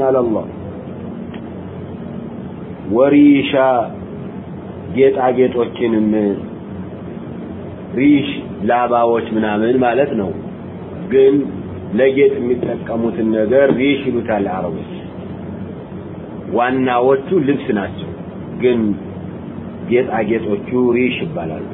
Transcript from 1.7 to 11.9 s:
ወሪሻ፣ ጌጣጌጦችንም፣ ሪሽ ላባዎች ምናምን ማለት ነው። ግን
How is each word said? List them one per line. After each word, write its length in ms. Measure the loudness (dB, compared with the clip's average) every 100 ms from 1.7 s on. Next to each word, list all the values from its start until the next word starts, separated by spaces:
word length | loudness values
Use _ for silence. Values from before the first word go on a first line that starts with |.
| -12 -12 -12 -10 -10 -10 -10 -12 -12 -12 -12 -2
ወሪሻ፣ 600 | 4 6 8 8 8 4 2 4 4 0 -6 -12 -10 -10 -10 -12 -12 -12 -12 -6
ጌጣጌጦችንም፣ 1200 | 4 4 6 2 4 2 2 -2 0 0 2 2 4 2 0 -6 -12 -12 -12 -12 -12 -12 -12 -12 -12 -10 -10 -12 -12 -6
ሪሽ 340 | 2 6 6 4 -6 -8 -4
ላባዎች 640 | 0 2 4 4 4 2 0
ምናምን 440 | 0 0 2 2 4
ማለት 340 | 4 2 2
ነው። 160 | 0 -2 -4 -10 -12 -12 -12 -12 -10 0
ግን 280 | 6 6 6 0 -6 -10 -10 -4